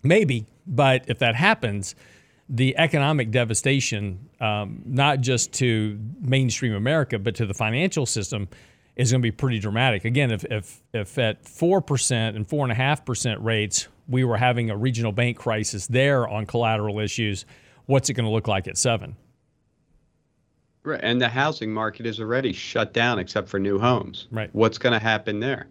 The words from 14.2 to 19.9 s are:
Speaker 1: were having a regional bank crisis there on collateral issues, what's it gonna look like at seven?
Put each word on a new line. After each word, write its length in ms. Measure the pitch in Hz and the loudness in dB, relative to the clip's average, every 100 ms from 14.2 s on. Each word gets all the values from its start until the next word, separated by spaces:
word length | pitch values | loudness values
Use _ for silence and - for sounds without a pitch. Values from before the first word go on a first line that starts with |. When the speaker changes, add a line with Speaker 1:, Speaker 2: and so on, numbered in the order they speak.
Speaker 1:
were 140 | 127 107 | 2 4
having 320 | 123 120 113 | 2 2 0
a 80 | 104 | 0
regional 340 | 127 117 113 | -2 0 -2
bank 260 | 101 120 117 | 0 0 0
crisis 500 | - 107 104 104 - | -2 -2 -2 -6 -2
there 400 | 120 139 135 117 | 2 4 2 0
on 180 | 104 104 | -4 -4
collateral 540 | 120 117 110 104 104 | 0 0 0 -2 -2
issues, 460 | 104 - 107 95 - - _ _ - | -4 -2 -2 -4 -8 -20 _ _ 0
what's 220 | 135 - | 2 2
it 40 | |
gonna 180 | 117 113 | -2 0
look 160 | 110 110 | 0 0
like 200 | 98 95 | -2 -2
at 100 | 95 | -2
seven? 380 | 123 113 95 - _ _ _ _ _ _ _ | 0 0 -4 -16 _ _ _ _ _ _ _